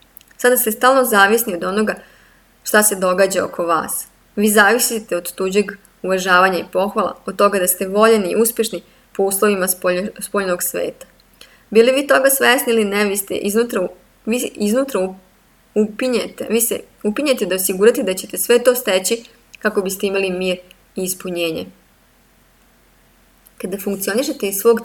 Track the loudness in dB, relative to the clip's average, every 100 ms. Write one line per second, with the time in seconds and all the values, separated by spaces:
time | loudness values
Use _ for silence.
0 | _ _ _ _ 2 2 0 2 4 4
1 | 4 4 4 4 0 -4 -2 -2 -2 -4
2 | -12 _ _ _ _ _ 2 4 4 2
3 | 0 2 2 2 -2 -4 0 0 -2 -8
4 | -12 _ _ 0 2 4 4 4 0 -4
5 | -4 -6 -6 -6 -2 0 -2 -6 _ _
6 | -4 -2 2 4 4 2 -4 -2 -2 -2
7 | -4 -6 -12 0 2 2 -2 -2 -2 2
8 | 4 4 2 0 0 0 -4 -6 -14 _
9 | _ -4 -2 2 0 2 -2 -2 -2 -2
10 | -4 -10 -6 -4 -2 -2 -4 -4 -6 -8
11 | -20 _ _ _ -20 _ _ 4 4 4
12 | 2 2 2 2 2 2 2 0 0 0
13 | 0 -2 -6 -4 -2 -2 -2 -2 -4 -8
14 | _ _ -6 -4 -4 -4 -2 0 0 -2
15 | -4 -8 _ _ _ _ _ -2 -2 -2
16 | -2 -2 -4 -8 -4 -2 -2 -4 -10 _
17 | -6 -2 0 0 0 -2 -2 2 4 4
18 | -2 -4 -8 -8 2 4 4 2 0 -2
19 | 0 -4 -6 _ _ -6 -4 -2 -4 -4
20 | -4 -2 -2 -2 -4 -4 -8 _ _ -8
21 | -8 -6 -8 -4 -4 -4 -10 -16 _ _
22 | _ _ _ _ _ _ _ _ _ _
23 | _ _ _ _ _ _ -10 -8 -6 -6
24 | -4 -4 -4 -4 -6 0 2 2